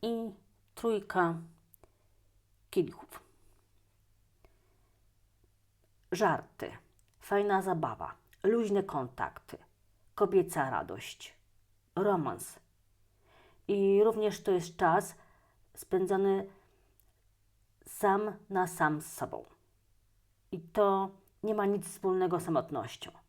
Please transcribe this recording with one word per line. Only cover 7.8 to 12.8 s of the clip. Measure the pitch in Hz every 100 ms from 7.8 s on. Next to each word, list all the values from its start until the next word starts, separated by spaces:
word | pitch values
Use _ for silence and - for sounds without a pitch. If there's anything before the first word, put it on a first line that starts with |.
| 139 110 78 - _ _
luźne | 185 233 220 202
kontakty, | 190 147 123 - - - _ - - _ _ _ _ -
kobieca | 202 190 170 - 135
radość, | 104 - 92 - - - - _ _ _ _ _ -
romans. | 202 190 139 - - - _ _